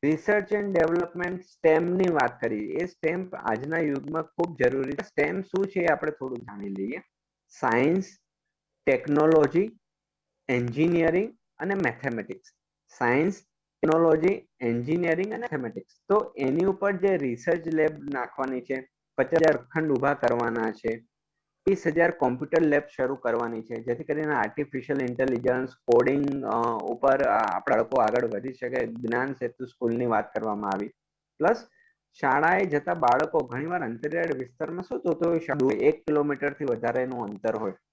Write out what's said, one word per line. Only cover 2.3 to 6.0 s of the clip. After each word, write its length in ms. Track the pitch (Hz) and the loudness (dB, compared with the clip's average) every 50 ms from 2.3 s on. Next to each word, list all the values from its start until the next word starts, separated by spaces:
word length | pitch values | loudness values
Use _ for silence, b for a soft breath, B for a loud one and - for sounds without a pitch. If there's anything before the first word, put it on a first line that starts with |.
| - - | 0 -2
કરી, 240 | - 117 117 104 107 | -4 -4 -2 -4 -6
એ 200 | 104 - 143 170 | -6 -4 -6 -6
stem 520 | 180 - _ - 156 165 180 190 185 - | -6 -8 _ -4 -4 -2 -2 -6 -8 -12
આજના 420 | - - - 110 110 127 143 160 165 | -8 -4 -4 -4 -2 -4 -4 -4 -2
યુગમાં 440 | 165 151 139 135 139 143 156 160 160 | 0 -2 -2 -4 -6 -6 -6 -6 -6
ખૂબ 340 | - _ - 170 175 165 139 127 | -8 _ -4 -4 -4 -2 2 2
જરૂરી 300 | 123 127 135 135 131 139 | 2 2 0 -4 -4 -6
છે. 300 | - 196 - _ - 147 | -8 -8 -8 _ -2 -2
stem 200 | 156 175 196 190 | 0 0 -4 -6
શું 240 | - - 190 196 | -4 -2 -2 -2
છે 140 | 190 196 190 | -2 -2 0
એ 60 | 170 | 2
આપણે 240 | 170 151 143 | 2 0 0